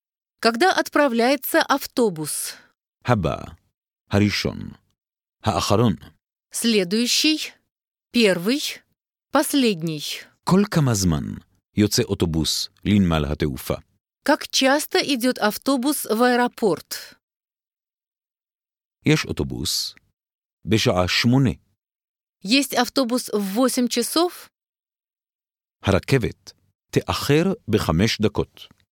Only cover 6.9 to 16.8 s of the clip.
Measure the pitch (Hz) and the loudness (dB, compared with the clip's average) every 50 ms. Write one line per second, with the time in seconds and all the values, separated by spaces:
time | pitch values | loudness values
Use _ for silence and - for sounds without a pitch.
6.9 | 208 226 240 233 - - - 302 311 311 - - - _ _ _ _ _ _ _ | -2 -2 -2 0 0 0 2 2 0 0 -4 -10 -14 _ _ _ _ _ _ _
7.9 | _ _ _ _ - 240 226 196 180 170 170 208 269 294 - - - - _ _ | _ _ _ _ 0 2 4 4 2 2 0 -2 -2 -2 -4 -8 -10 -12 _ _
8.9 | _ _ _ _ _ _ _ _ - 277 311 - - 285 254 226 202 160 165 165 | _ _ _ _ _ _ _ _ 0 0 0 2 2 2 2 2 0 0 -4 -6
9.9 | 156 147 - - - - - - _ _ _ - 180 196 202 202 - 165 147 127 | -6 -6 -8 -10 -10 -12 -14 -18 _ _ _ 2 2 2 2 2 2 2 2 2
10.9 | 113 98 95 87 80 71 57 50 50 - - _ _ _ _ _ _ 101 104 101 | 2 2 2 2 0 0 -2 -6 -10 -12 -16 _ _ _ _ _ _ 2 2 2
11.9 | - - 117 - 101 - 98 85 78 80 76 - - - - - _ _ - 95 | 2 0 -2 -2 -2 -2 -2 0 0 0 -2 -2 -2 -4 -6 -8 _ _ 0 2
12.9 | 104 104 95 85 82 78 71 69 73 - 82 76 65 - - - 73 - - _ | 4 4 4 4 2 0 0 -2 -2 -2 -2 -4 -4 -4 -6 -6 -8 -8 -10 _
13.9 | _ _ _ _ _ _ - - 302 302 - - - - 269 262 277 302 285 - | _ _ _ _ _ _ -2 -2 -2 -2 -2 -4 -2 0 2 2 2 0 0 -2
14.9 | - 370 - 240 285 233 220 254 247 - - 208 202 - - 262 277 262 233 294 | -2 -2 0 -2 -2 -2 0 -2 -2 0 -2 -2 -2 -2 -2 -2 -2 0 0 -2
15.9 | 294 - - - 220 220 247 247 247 240 240 240 - - 233 202 156 - | -2 -2 -4 -2 0 2 2 2 2 2 0 0 -2 0 0 0 0 -2